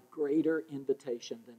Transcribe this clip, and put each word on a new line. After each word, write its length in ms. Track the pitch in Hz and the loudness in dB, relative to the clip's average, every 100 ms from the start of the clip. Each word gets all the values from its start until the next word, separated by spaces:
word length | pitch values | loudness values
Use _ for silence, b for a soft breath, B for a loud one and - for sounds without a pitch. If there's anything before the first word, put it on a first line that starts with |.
| - | -10
greater 540 | 156 143 156 156 160 156 | -4 2 4 4 2 -2
invitation 680 | 139 139 135 143 117 - 117 | -4 -2 -2 -2 -6 -6 -12
than 80 | 123 | -12